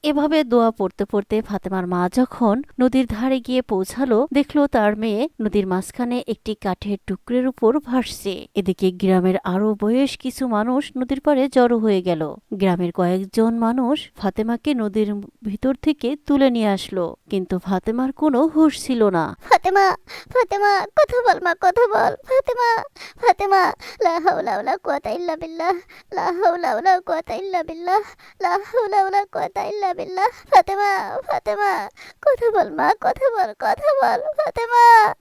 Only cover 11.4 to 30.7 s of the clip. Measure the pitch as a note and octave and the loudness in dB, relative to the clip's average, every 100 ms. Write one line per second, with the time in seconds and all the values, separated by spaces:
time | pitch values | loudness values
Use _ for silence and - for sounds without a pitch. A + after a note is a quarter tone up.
11.4 | C4+ B3+ A#3+ A#3 A3 G3 F3+ E3 D#3 - | 2 4 4 4 2 0 0 -2 -4 -8
12.4 | _ G3+ F#3+ F3+ F3 F#3 F3 F#3 F#3+ - | _ -2 0 0 -2 0 0 0 -2 0
13.4 | A3+ A#3 A3+ B3 B3 D#4 - - G3 - | 0 0 0 0 0 -2 -4 -6 -6 -4
14.4 | A3 A#3 D4 C4 G#3+ G3+ G#3 G3+ G3 _ | -4 -4 -2 -2 -2 -2 -2 -4 -10 _
15.4 | G#3+ G3+ C4 C4+ D4+ D4 A#3 D4 - C#4 | -10 -4 -2 -2 -2 -2 -4 -6 -2 2
16.4 | C4+ A#3+ G#3+ F#3+ - F#3+ E3+ - _ G3+ | 2 2 0 -2 -4 -4 -4 -8 _ -6
17.4 | F3+ F#3 F#3 F#3+ - A#3 C4 - D4+ B3 | -2 -6 -2 -4 -2 -4 -4 -2 0 2
18.4 | D#4+ D#4 D#4 - - A#3+ G#3 F3 D#3 - | 2 4 2 2 -4 2 2 2 -4 -8
19.4 | - F4 F4+ G4 F#4+ - - - - B4+ | 2 2 4 2 2 0 -10 -20 -4 0
20.4 | A#4+ G4+ G#4 G4 G4+ - D5 B4 B4 - | 0 2 2 2 0 2 2 2 2 2
21.4 | F4+ E4 F#4 G4+ A#4 G#4+ A4+ - - C5 | 0 2 2 4 2 2 0 -2 0 0
22.4 | C5+ B4 A#4+ A4+ - - - - A#4+ - | 0 -2 0 0 -4 -16 -20 -2 0 2
23.4 | G4+ G4 F4 - - - G4 E4 E4+ D#4+ | 2 2 2 -2 -16 -2 -2 0 0 -2
24.4 | A#3 G3 - F#4 - C#4+ - B3+ F4 D#4+ | -2 -4 -4 -4 -4 -6 -6 -6 -6 -8
25.4 | E4 E4 E4+ F4 - - _ G4 - F4 | -10 -6 -4 -4 -8 -20 _ -6 -4 0
26.4 | G4 F4 E4+ A3 F#4 F#4 F#4 D#4+ - - | 0 0 -2 0 2 0 0 -6 -6 -8
27.4 | G4 F4+ D#4+ E4 F4 G4 G#4 - - _ | -6 -6 -6 -8 -2 -2 -2 -18 -20 _
28.4 | F#4 F#4 G#4 A#4 G#4+ G#4 F#4+ G4+ G4+ - | -2 -2 -2 -2 0 0 2 0 -2 -6
29.4 | - G4+ G4 G#4 F#4+ F4+ - F#4 A4 - | -6 -6 -6 -4 -4 -6 -8 -2 -2 -2
30.4 | - G#4 - | 4 4 4